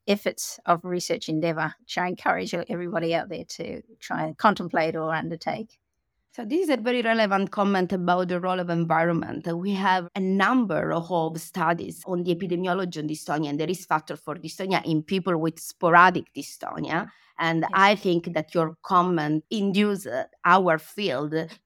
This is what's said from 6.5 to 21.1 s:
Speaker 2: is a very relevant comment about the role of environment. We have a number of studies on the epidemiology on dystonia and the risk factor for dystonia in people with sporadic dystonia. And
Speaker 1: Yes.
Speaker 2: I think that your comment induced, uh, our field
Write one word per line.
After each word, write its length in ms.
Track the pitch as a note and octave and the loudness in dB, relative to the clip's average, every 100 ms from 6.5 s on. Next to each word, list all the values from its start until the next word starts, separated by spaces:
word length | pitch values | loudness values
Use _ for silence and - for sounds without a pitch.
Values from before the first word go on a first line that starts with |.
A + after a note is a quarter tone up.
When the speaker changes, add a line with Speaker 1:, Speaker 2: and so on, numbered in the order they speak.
| D#4 | -2
Speaker 2:
is 80 | F4 | 0
a 80 | B3+ | 0
very 260 | A3 B3 | 0 0
relevant 480 | A3+ A3+ G#3 G3 G3 | 2 2 2 2 0
comment 420 | - G3+ G3 F3+ | 0 2 2 0
about 360 | F#3 F3 F3+ F#3 | 0 2 2 0
the 100 | F3+ | -2
role 220 | F#3 F#3 | -2 -2
of 100 | F3 | 0
environment. 800 | E3+ E3+ D#3+ E3+ E3+ - - E3+ | 0 2 2 2 0 -2 -6 -6
We 240 | E3+ F#3+ | -4 -2
have 360 | F#3+ G3 F#3 F3 | 0 2 2 0
a 60 | G3+ | -2
number 720 | F#3+ G3 G3 B3+ G#3+ D#3 D#3+ | 0 2 4 2 2 0 0
of 480 | D#3+ E3+ F3 D#3+ E3 | -2 0 0 0 -4
studies 640 | - F#3+ E3 E3+ - E3 - | -8 -2 0 0 -4 -10 -6
on 160 | F3+ | -2
the 100 | F3+ | -2
epidemiology 640 | E3+ F#3 F3 F#3 F#3 F#3 D#3+ | -2 -2 -2 0 -2 -2 -4
on 100 | D3+ | -6
dystonia 400 | D3+ - D3+ D3+ | -6 -4 -4 -2
and 100 | D3 | -2
the 80 | D#3+ | -2
risk 220 | F#3 - | -4 -2
factor 260 | D#3 - | -4 -4
for 220 | D3+ - C#3+ | -12 -10 -10
dystonia 480 | D#3+ - F#3+ F3+ | -10 -8 -2 0
in 180 | - D#3 | 0 -2
people 340 | D#3 F#3+ F3+ E3 | 0 -2 0 0
with 220 | D#3+ E3 | 0 -4
sporadic 760 | - - F3 F3 F#3 F3+ - | -12 -2 6 8 8 6 -4
dystonia. 800 | - C#3 - - - C#3+ D#3+ G#3 - _ - | -12 -14 -12 -10 -8 -4 -4 -6 -12 _ -4
And 200 | E3 E3 | 0 0
Speaker 1:
Yes. 80 | D#3+ | 2
Speaker 2:
I 220 | F#3+ G3 | 6 6
think 400 | G#3 F#3+ E3+ E3+ | 6 2 0 0
that 200 | E3 D3+ | -4 -2
your 220 | F3 D#3+ E3 | 0 -2 -4
comment 640 | - F#3 F3+ E3+ D3+ D#3 - | 2 4 4 2 2 0 -2
induced, 580 | A3+ G3 G3 G#3 G3 - | -2 0 2 2 0 -4
uh, 180 | B2 - _ | -6 -6 _
our 340 | F3 F#3 F#3 D#3 | 4 4 4 0
field 540 | - - G3 | -2 -6 -4